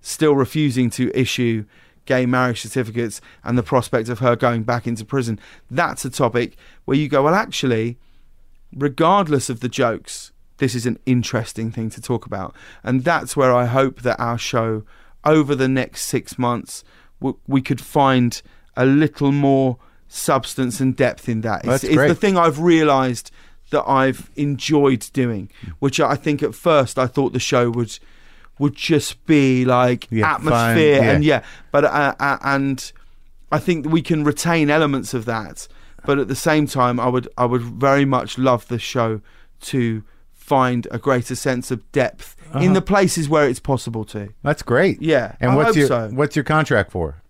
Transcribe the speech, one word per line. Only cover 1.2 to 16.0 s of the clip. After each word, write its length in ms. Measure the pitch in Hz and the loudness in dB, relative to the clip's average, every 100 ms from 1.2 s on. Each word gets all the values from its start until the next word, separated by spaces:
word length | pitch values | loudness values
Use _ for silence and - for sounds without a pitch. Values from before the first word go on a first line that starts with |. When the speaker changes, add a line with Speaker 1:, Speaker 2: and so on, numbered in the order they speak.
| 127 - 120 113 104 _ _ _ | -2 0 -2 -2 -6 _ _ _
Speaker 1:
gay 220 | - 127 123 | -2 0 2
marriage 340 | 127 127 117 | 0 0 -2
certificates 600 | 107 131 113 113 117 - - - | -6 -6 -4 -4 -6 -8 -20 -18
and 120 | - 123 | -4 -4
the 60 | |
prospect 460 | 107 131 120 123 113 | 0 -2 0 -4 -4
of 80 | 120 | -2
her 160 | 127 120 | 0 2
going 260 | 127 117 | 2 0
back 220 | 110 120 120 | -2 -4 -2
into 160 | 117 | -6
prison, 340 | 110 139 120 107 - - - | -4 -4 -2 -4 -8 -20 -10
that's 340 | 127 170 156 | -2 -2 -4
a 60 | 139 | -10
topic 460 | - 131 120 120 - - - | 0 0 0 -4 -8 -20 -16
where 120 | - 139 | -2 -2
you 120 | 151 | 2
go, 140 | 143 | 2
"Well, 120 | 143 | 2
actually, 640 | 185 226 - 135 113 113 120 _ - - - - - - | 2 -2 -4 -2 0 -2 -6 _ -20 -20 -20 -20 -20 -20
regardless 760 | 139 143 127 160 196 175 143 - | -6 -4 0 2 4 2 0 -2
of 100 | 120 | -6
the 80 | 127 | -6
jokes, 640 | - 123 107 - - - _ - _ | -2 -2 -2 -10 -18 -18 _ -20 _
this 160 | 135 | -4
is 120 | 120 120 | -2 -4
an 120 | - - | -4 0
interesting 640 | 123 113 120 107 - 113 | 0 0 -4 -6 -8 -8
thing 200 | 110 113 | -6 -8
to 100 | - | -10
talk 260 | - 120 - | -6 -6 -6
about." 280 | 98 95 - - - | -10 -10 -14 -20 -14
And 220 | - 127 | -2 -2
that's 320 | 127 165 120 - | 0 -2 -2 0
where 180 | 131 | 4
I 120 | 123 123 | 4 2
hope 360 | 131 135 - | 2 0 -2
that 160 | 123 - | -4 -2
our 180 | 117 117 | -4 -4
show 460 | - 123 113 110 104 - - - | -4 -2 -2 -4 -8 -20 -20 -4
over 300 | 147 156 139 | 2 2 2
the 140 | 143 131 | 0 0
next 340 | 131 123 - | 0 -2 -8